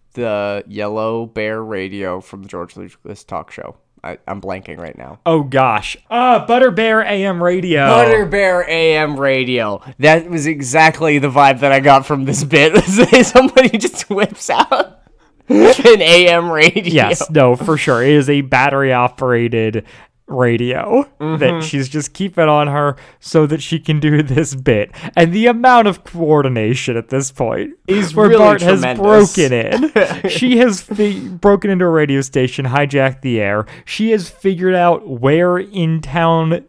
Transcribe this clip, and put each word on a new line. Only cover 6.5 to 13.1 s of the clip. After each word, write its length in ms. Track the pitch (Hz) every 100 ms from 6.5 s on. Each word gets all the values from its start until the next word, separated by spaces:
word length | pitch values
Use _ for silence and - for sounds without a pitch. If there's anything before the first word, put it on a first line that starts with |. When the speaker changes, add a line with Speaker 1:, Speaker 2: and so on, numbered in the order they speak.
| 240 254
Speaker 2:
Bear 300 | 175 226 220
A 240 | 208 202 196
M 160 | 175
Radio. 440 | 175 185 180 147 139
Speaker 1:
Butter 380 | 123 120 220 185
Bear 420 | 202 190 180 160
A 280 | 165 160 156
M 220 | 151 139
Radio. 600 | 139 131 127 123 107 98 135 131
That 300 | 147 160 170
was 160 | 165 147
exactly 720 | 151 127 156 160 156 160 147
the 100 | 139
vibe 300 | 135 139 127
that 100 | 139
I 80 | 135
got 260 | 139 139 131
from 200 | 143 135
this 180 | -
bit. 400 | 139 147 156 185
<laughs> 420 | - 196 -